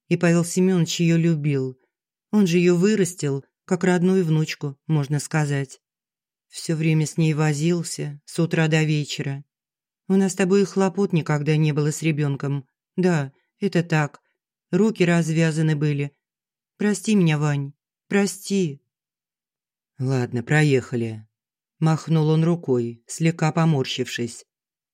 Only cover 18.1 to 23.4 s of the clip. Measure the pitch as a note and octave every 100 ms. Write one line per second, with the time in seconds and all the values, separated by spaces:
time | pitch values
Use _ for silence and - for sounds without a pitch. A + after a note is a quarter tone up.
18.1 | G3+ G3 - - G3 D#3+ C#3 _ _ _
19.1 | _ _ _ _ _ _ _ _ - C3
20.1 | C3 A#2+ A#2+ A#2+ D3+ D3+ C3 - A#2+ A2+
21.1 | A2 A2 _ _ _ _ _ D#3+ D#3 -
22.1 | D#3+ D#3 D#3+ E3 E3+ D3+ B2 A#2 A#2 -
23.1 | - E3 E3+